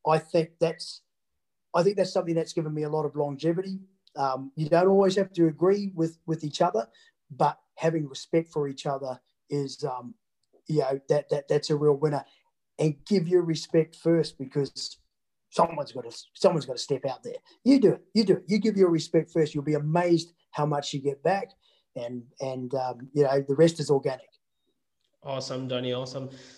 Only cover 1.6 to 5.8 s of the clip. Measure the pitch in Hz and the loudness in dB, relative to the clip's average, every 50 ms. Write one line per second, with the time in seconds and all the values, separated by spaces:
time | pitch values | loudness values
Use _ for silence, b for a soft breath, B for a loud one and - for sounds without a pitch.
1.6 | _ _ - 170 170 196 208 196 185 190 - 190 175 170 165 165 160 160 - - | _ _ 0 2 2 4 4 2 2 2 0 -2 -2 0 -2 -2 -2 -2 -4 -6
2.6 | 165 156 151 151 151 151 151 156 151 143 139 147 147 143 143 139 156 165 170 175 | -4 -4 -4 -4 -4 -2 -2 -2 -2 -2 -2 -2 -4 -4 -4 -4 -2 -2 -2 -2
3.6 | 190 196 190 190 - _ _ _ _ _ - 160 139 135 131 131 135 135 - - | -4 -6 -8 -10 -12 _ _ _ _ _ -6 -4 -2 -2 -2 -4 -6 -10 -6 -6
4.6 | 156 147 165 170 180 196 196 196 196 190 185 208 190 190 - 170 170 160 151 - | -2 2 4 4 6 6 6 6 4 4 4 0 -2 -2 0 2 2 2 2 2
5.6 | 165 185 196 208 | 2 2 2 2